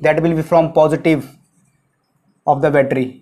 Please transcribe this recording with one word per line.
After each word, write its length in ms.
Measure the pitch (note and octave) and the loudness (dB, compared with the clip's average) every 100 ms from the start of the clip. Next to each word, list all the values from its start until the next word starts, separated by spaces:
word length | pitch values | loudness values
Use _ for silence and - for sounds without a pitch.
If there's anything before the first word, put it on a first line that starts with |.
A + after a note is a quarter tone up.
that 160 | D3+ D3+ | -2 0
will 140 | E3+ D#3+ | 0 -2
be 80 | |
from 240 | D#3 E3+ D#3 D#3+ | 0 0 2 2
positive 460 | D#3 D#3+ E3+ D3 - _ _ _ _ _ _ _ _ _ _ _ - | 2 0 0 0 -4 _ _ _ _ _ _ _ _ _ _ _ -4
of 160 | C#3 | 0
the 80 | D3+ | 0
battery, 300 | C#3+ C3 C3 B2+ - | 0 0 -2 -6 -10